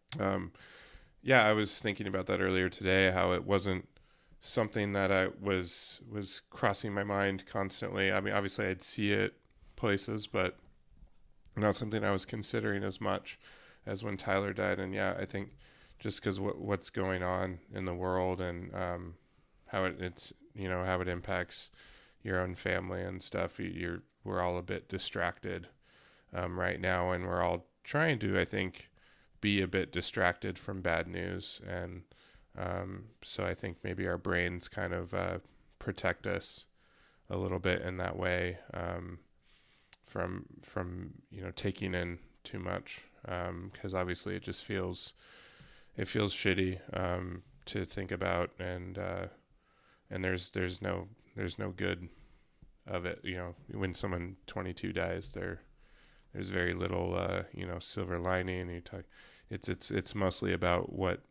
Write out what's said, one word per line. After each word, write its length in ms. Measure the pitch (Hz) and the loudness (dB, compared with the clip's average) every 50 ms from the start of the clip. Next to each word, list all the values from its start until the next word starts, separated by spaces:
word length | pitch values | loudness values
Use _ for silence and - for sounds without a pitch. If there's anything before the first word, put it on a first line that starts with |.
| _ _ - - | _ _ -4 0
um, 320 | 101 95 98 95 90 90 - - - - - - - - - - - - _ - | 2 2 2 2 0 -4 -8 -14 -20 -20 -20 -20 -20 -20 -20 -20 -20 -20 _ -8
yeah, 220 | - 123 135 123 110 | 2 6 8 8 8
I 100 | 107 107 | 8 8
was 260 | 107 107 101 - - | 6 4 2 0 -2
thinking 280 | - 110 101 - 104 98 | 0 -2 -2 0 -2 -2
about 180 | 98 95 92 90 | 0 0 2 2
that 140 | 95 92 | 2 4
earlier 280 | 95 92 95 92 92 90 | 4 4 6 6 4 4
today, 420 | 90 - 101 92 92 95 95 92 | 2 0 2 6 6 8 8 8
how 220 | 92 92 90 90 90 | 6 6 6 6 4
it 100 | 87 - | 4 4
wasn't 420 | 92 101 98 92 101 92 92 - - _ - - - _ _ _ _ - - | 4 4 4 4 4 0 0 -2 -6 _ -20 -20 -20 _ _ _ _ -20 -16
something 540 | - - - 131 110 101 - 117 104 101 98 | -10 -2 0 2 2 2 2 0 2 2 4
that 180 | 98 95 92 | 4 4 6
I 160 | 98 95 92 - - - | 6 6 6 4 2 -2
was, 600 | 98 101 95 92 90 87 - - - - - - - 117 | 2 2 4 4 2 0 -4 -6 -6 -6 -8 -8 -10 -8
was 300 | 107 104 98 95 - - - _ | -6 -6 -4 -4 -6 -8 -10 _
crossing 420 | - - - 110 98 - - 110 101 | -6 0 2 2 2 2 -2 -2 0
my 100 | 101 98 | 0 0
mind 420 | 101 101 98 98 98 98 92 - | 2 2 4 4 4 2 0 -4
constantly. 680 | - - 98 98 95 - - 110 98 95 98 95 98 | -4 -2 -2 -2 0 -2 -4 -4 -2 0 2 4 4
I 80 | 98 98 | 4 4
mean, 140 | 98 101 101 | 2 2 2
obviously 320 | 101 101 98 - - 104 95 | 2 2 0 0 0 0 0
I'd 160 | 92 90 - | 0 -2 -4
see 280 | - - - 107 101 | -6 -2 2 4 4
it 220 | 101 101 101 101 - - _ _ _ - - - - | 6 6 4 2 0 -4 _ _ _ -20 -20 -20 -10
places, 520 | - - 110 101 98 - - 107 107 104 - | -2 2 4 4 4 2 -2 -2 -4 -4 -2
but 300 | - 98 92 90 - - - - - - - - - - - - - - - - - - - - - | 0 2 2 2 0 -4 -14 -20 -20 -20 -20 -20 -20 -20 -20 -20 -20 -20 -20 -20 -20 -20 -20 -10 -2
not 200 | - 104 107 98 | 2 4 4 4
something 280 | - - 107 107 110 104 | 4 0 0 0 2 2
I 80 | 101 | 4
was 140 | 101 95 95 | 2 2 0
considering 580 | - - 110 101 - - 117 110 110 101 98 98 | -2 -4 -4 -4 0 0 2 2 2 2 2 0
as 160 | 101 95 - | -2 -2 0
much 380 | 107 101 95 95 - - - - - - - - - - - - - | 0 0 0 0 -2 -6 -14 -16 -16 -20 -20 -20 -20 -20 -20 -12 -6
as 180 | 107 101 95 107 | -6 -6 -4 -2
when 140 | 107 101 95 | -4 -4 -4
Tyler 360 | - - 95 98 101 101 101 | 0 2 2 4 4 2 0
died. 260 | 98 101 95 95 95 | 0 2 2 2 2
And 140 | 95 92 95 | 0 -2 0
yeah, 220 | 101 98 95 90 90 | 0 0 0 0 0
I 60 | 95 | -4
think 240 | 98 - 98 98 - - - - - - - - - - - | -4 -4 -6 -6 -6 -10 -18 -20 -20 -20 -20 -20 -20 -20 -8
just 220 | - 107 98 - | -6 -4 -4 0
'cause 180 | - 107 95 98 | 0 0 0 0
what, 200 | 98 101 - - | -2 -2 -4 -4
what's 300 | 90 101 101 92 - - | -2 -2 -2 -2 -2 -4
going 340 | - - 95 95 95 90 90 | -2 0 0 2 2 2 2
on 360 | 90 92 92 92 92 90 87 - - - | 2 2 2 0 0 -2 -6 -10 -8 -6
in 120 | 101 95 | -4 -2
the 80 | 92 87 | -2 -2
world 480 | 90 90 92 92 92 90 92 92 90 | 0 0 2 4 4 4 2 2 0
and, 320 | 92 90 87 87 90 90 - | 0 -2 -2 -4 -8 -6 -4
um, 380 | 92 92 90 90 87 90 87 85 - _ _ _ _ _ _ _ _ _ - | -4 -2 -2 -2 -4 -6 -8 -12 -14 _ _ _ _ _ _ _ _ _ -4
how 180 | - 98 95 | 0 2 2
it, 100 | 92 85 - | 2 0 -2
it's, 340 | 90 90 85 - - - - - - - _ | -4 -6 -6 -6 -8 -8 -8 -10 -18 -18 _
you 140 | 107 95 92 | -6 -2 -2
know, 160 | 92 90 90 | 0 0 2
how 160 | 92 92 90 | 2 2 2
it 80 | 90 90 | 2 0
impacts 640 | 87 87 90 - 95 92 90 - - - - - - - - - - - - - - _ | -2 -2 -2 -2 -2 -2 -2 -2 -6 -8 -8 -10 -14 -20 -20 -20 -20 -20 -20 -20 -20 _
your 180 | - 98 92 90 | -4 0 0 2
own 160 | 92 92 90 | 2 0 -2
family 460 | 90 - 95 92 92 92 92 92 92 | -2 0 0 0 2 0 -2 -4 -2
and 200 | 92 92 92 92 | -2 -4 -4 -6
stuff, 360 | 92 - - 95 90 92 - - | -8 -4 -2 -2 -2 -2 -2 -4
y-, 140 | - 92 87 | -6 -6 -4
you're, 280 | 87 87 87 85 87 - _ _ _ _ | -4 -2 -2 -4 -4 -8 _ _ _ _
we're 180 | 104 98 92 | -2 0 2
all 160 | 90 90 90 87 | 2 2 2 0
a 40 | 90 | -2
bit 260 | 92 95 90 - - | -2 -4 -4 -4 -6
distracted, 800 | - 95 - - - 95 87 87 - - - 95 92 92 87 - - _ _ _ - - - - - - _ _ - | -6 -6 -4 -4 -2 0 0 0 -2 -2 -6 -6 -6 -6 -8 -10 -18 _ _ _ -20 -20 -20 -20 -20 -20 _ _ -4
um, 260 | 92 90 90 87 90 | -4 -2 -2 0 0
right 220 | 90 92 - - | 0 0 0 0
now, 300 | 92 92 92 90 90 92 | 0 2 2 4 4 2
and 140 | 90 90 92 | 2 2 0
we're 160 | 90 87 87 | 0 2 2
all 260 | 87 87 87 87 - - _ _ _ | 4 4 2 0 -2 -8 _ _ _
trying 360 | - - 147 160 160 147 110 | -2 0 2 4 4 2 2
to, 180 | 107 98 98 95 | 2 2 4 2
I 40 | 90 | 2
think, 440 | - - 101 92 92 - - - - _ - - - - - - _ _ - | 2 2 0 -2 -2 -4 -8 -16 -20 _ -20 -20 -20 -20 -20 -20 _ _ 0
be 200 | - 104 101 98 | 2 4 4 4
a 60 | 95 90 | 4 4
bit 240 | 90 95 90 - | 2 2 0 2
distracted 640 | - 90 85 - - 113 95 87 87 - - 101 95 - | -2 -2 -2 -2 2 4 4 4 4 2 -2 -4 -4 -4
from 220 | - - 98 95 | -6 -6 -6 -2
bad 260 | 90 90 85 82 85 87 | 0 2 2 2 2 0
news. 540 | 90 90 87 90 92 92 92 - - - 101 | -4 -4 -4 -2 -4 -4 -6 -6 -8 -10 -8
And, 360 | 95 92 90 90 87 90 87 87 - - - - - - - - _ _ - | -6 -6 -4 -4 -6 -8 -10 -14 -16 -20 -20 -20 -20 -20 -20 -20 _ _ -6
um, 480 | 95 90 90 92 92 95 95 95 104 110 - _ - | -4 -2 -2 -2 -2 -4 -6 -10 -12 -14 -18 _ -10
so 220 | - - - 98 | -8 -4 -2 0
I 80 | 90 92 | -2 -2
think 240 | - - 98 87 - - | -2 -4 -6 -6 -6 -4
maybe 240 | 95 92 92 95 92 | -4 -2 0 0 0
our 100 | 87 87 | 0 0
brains 500 | - 98 90 87 87 87 90 87 - - | 0 2 2 4 4 2 0 -2 -6 -8
kind 240 | - - 95 90 87 | -6 -4 -2 -2 -2
of, 200 | 90 90 92 95 | -2 -2 -2 -2
uh, 240 | 95 90 92 90 92 - - - - - - - _ | -2 0 0 -2 -4 -6 -10 -20 -20 -20 -20 -18 _
protect 460 | - - 98 - - 92 90 - - 98 | -6 -4 -4 0 0 0 0 0 0 -2
us 380 | 92 92 - - - - - - _ _ _ _ _ _ - - _ _ _ _ | -2 -2 -2 -4 -8 -10 -12 -16 _ _ _ _ _ _ -20 -20 _ _ _ _
a 80 | 98 92 | -2 -2
little 220 | 95 92 92 92 | 0 0 0 2
bit 240 | 92 92 90 - - | 2 2 2 2 2
in 140 | 90 92 90 | -2 -2 -2
that 200 | 90 90 87 95 | -2 -2 -2 0
way, 400 | 92 92 90 90 90 90 87 - - - - | 2 2 2 2 2 0 -2 -6 -10 -10 -6
um, 460 | 87 90 87 90 87 87 90 90 85 - _ _ _ _ _ _ _ _ _ _ _ _ _ - - _ | -6 -4 -4 -4 -4 -6 -8 -12 -14 -16 _ _ _ _ _ _ _ _ _ _ _ _ _ -20 -20 _
from, 420 | - - 101 90 90 92 95 - - - - | -8 -4 -2 -2 -2 -2 -6 -8 -12 -16 -20
from, 520 | - - - 101 92 90 87 90 90 - - - - _ | -20 -10 -6 -6 -4 -4 -6 -6 -8 -10 -12 -14 -18 _
you 100 | - 101 | -12 -10
know, 100 | 92 92 | -8 -8
taking 420 | 92 - - 101 92 - 98 95 90 | -6 -2 -2 -2 -2 0 -2 -2 0
in 240 | 90 87 87 87 87 - - - _ _ | 0 -2 -2 -4 -8 -10 -18 -20 _ _
too 160 | - - 98 | -10 -8 -6
much, 420 | 90 90 92 92 95 - - - - - - - - - | -4 -2 -4 -4 -4 -8 -14 -14 -16 -18 -20 -16 -8 -6
um, 440 | 90 90 90 90 90 87 90 95 - | -4 -2 -2 -2 -4 -6 -8 -10 -10
'cause 200 | - - 98 95 | -8 -6 -2 0
obviously 420 | 92 90 90 90 - - 101 95 | 0 0 0 0 -2 -2 -4 -4
it 80 | 95 95 | -4 -4
just 220 | - 92 - - | -6 -6 -6 -4
feels, 480 | - 104 95 92 92 90 92 - - - - - - - - - - - - - - - - - - - | -2 -2 -2 0 0 -2 -2 -4 -4 -6 -10 -18 -20 -20 -20 -20 -20 -20 -20 -20 -20 -20 -20 -20 -16 -6
it 120 | - 95 - | -4 -4 -2
feels 260 | - 110 104 101 - | 2 2 2 2 2
shitty, 460 | - - 101 92 95 95 92 92 90 - - - 92 | 2 4 4 4 4 4 2 0 -2 -6 -6 -4 -2
um, 460 | 92 87 87 90 90 90 87 95 - - - - - | 0 0 0 0 -2 -4 -6 -8 -12 -16 -20 -18 -14
to 200 | - - 104 92 | -8 -4 -4 -4
think 260 | - - 104 95 95 | -4 -4 -6 -4 -4
about. 400 | 98 90 92 92 90 87 90 92 - - | -4 0 0 2 2 2 2 0 -2 -6
And, 380 | 92 90 90 90 90 92 92 95 | -6 -4 -4 -4 -6 -8 -6 -4
uh, 300 | 95 92 90 90 90 90 - - _ _ - _ _ _ _ _ _ _ _ _ _ _ | -4 -4 -4 -4 -6 -6 -10 -16 _ _ -20 _ _ _ _ _ _ _ _ _ _ _
and 140 | 98 95 92 | -6 -2 0
there's, 260 | 92 92 90 90 - | 2 0 0 -2 -4
there's 300 | - 101 92 90 90 - | -2 0 0 0 -2 -2
no, 260 | 98 95 92 90 90 98 110 - - - _ | -2 -2 -2 -2 -4 -8 -12 -20 -20 -14 _
there's 240 | 110 101 87 - - | -4 -4 -4 -2 -4
no 120 | 104 98 | -4 -6
good 360 | 92 92 95 92 92 87 87 82 - - - - - - _ _ _ _ - - - _ _ - | -2 -2 0 0 0 -2 -4 -12 -14 -18 -20 -20 -20 -20 _ _ _ _ -20 -20 -20 _ _ -4
of 180 | 101 90 87 | -4 -2 -2
it. 140 | 90 - - - | -2 -4 -4 -6
You 120 | - 92 | -6 -4
know, 200 | 90 90 87 87 - - - | -4 -4 -6 -10 -12 -14 -10
when 220 | - 104 95 92 85 | -4 -2 -2 -2 -2
someone 440 | - - 98 90 87 85 90 95 - - - | -2 -2 -2 -2 -2 -4 -6 -8 -12 -14 -10
twenty-two 460 | - 101 95 92 90 - - 95 92 | -6 -6 -4 -4 -6 -4 -4 -4 -2
dies, 400 | 90 87 87 87 90 90 - - | 0 0 0 -2 -4 -6 -8 -8
there, 280 | 95 92 92 90 85 - - - - - - - - - - - - - - - | -6 -6 -6 -6 -8 -10 -18 -20 -20 -20 -20 -20 -20 -20 -20 -20 -20 -20 -14 -8
there's 160 | 98 95 92 | -8 -6 -2
very 240 | 95 92 87 87 87 | 0 2 2 2 2
little, 420 | 90 90 90 92 90 90 90 90 | 2 0 0 2 2 2 2 2
uh, 280 | 90 90 92 92 92 90 - - | 2 2 2 0 -2 -2 -4 -6
you 120 | 98 92 | -8 -6
know, 140 | 90 87 90 | -4 -4 -4
silver 400 | - - - 101 95 90 90 85 | -4 -4 -4 -2 -2 -2 -2 0
lining. 500 | 85 90 92 92 90 92 92 90 90 87 | 0 2 2 2 2 0 -2 -2 -4 -4
You 120 | 87 85 | -6 -8
talk, 220 | - - - 95 95 - - - - - - - - - | -8 -10 -12 -12 -12 -12 -18 -20 -20 -20 -20 -20 -12 -10
it's, 180 | - 95 - - | -8 -6 -4 -4
it's, 220 | 95 92 - - | -4 -4 -4 -2
it's 220 | 101 98 92 - - | -2 -2 -2 -2 -2
mostly 380 | 104 98 92 90 - - 98 92 | 2 2 2 2 2 0 0 2
about 400 | 87 90 87 90 90 90 - - | 2 4 4 4 4 2 0 -2
what 280 | 95 95 90 90 - - _ | 0 0 0 0 -2 -4 _